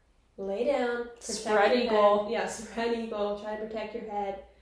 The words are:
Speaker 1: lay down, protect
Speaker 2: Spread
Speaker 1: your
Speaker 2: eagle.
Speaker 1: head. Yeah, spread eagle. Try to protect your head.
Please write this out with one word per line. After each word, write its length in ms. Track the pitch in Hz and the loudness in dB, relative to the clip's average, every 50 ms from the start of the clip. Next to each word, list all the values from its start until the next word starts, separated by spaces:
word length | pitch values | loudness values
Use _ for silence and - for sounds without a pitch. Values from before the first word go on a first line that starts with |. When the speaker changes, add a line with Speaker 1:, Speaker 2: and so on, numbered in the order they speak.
| _ _ _ _ _ _ _ | _ _ _ _ _ _ _
Speaker 1:
lay 300 | - 196 196 196 220 247 | -10 -6 -4 -4 -2 0
down, 380 | 285 277 254 247 240 240 240 240 233 | 0 0 0 0 -2 -2 -4 -6 -10
protect 140 | - - - | -14 -14 -10
Speaker 2:
Spread 480 | 226 208 - - 226 220 202 202 240 247 | -8 -8 -6 -2 2 4 6 6 6 6
Speaker 1:
your 100 | 240 226 | 4 4
Speaker 2:
eagle. 400 | - 214 208 208 202 208 208 208 | 4 6 6 8 8 6 4 2
Speaker 1:
head. 80 | 208 | 0
Yeah, 140 | 226 196 185 | -2 -2 -4
spread 520 | - - - 220 - - 233 233 240 233 226 | -4 -6 -8 -10 -10 -6 -4 -2 -2 -2 -2
eagle. 420 | 226 220 214 208 202 208 208 208 | -4 -4 -4 -2 -2 -2 -2 -4
Try 160 | 220 214 214 | -6 -8 -8
to 100 | 214 220 | -6 -8
protect 280 | 220 220 220 214 214 - | -8 -6 -8 -8 -8 -8
your 100 | 220 202 | -10 -10
head. 400 | 208 202 202 202 196 190 190 - - _ _ | -8 -6 -4 -4 -4 -6 -8 -12 -18 _ _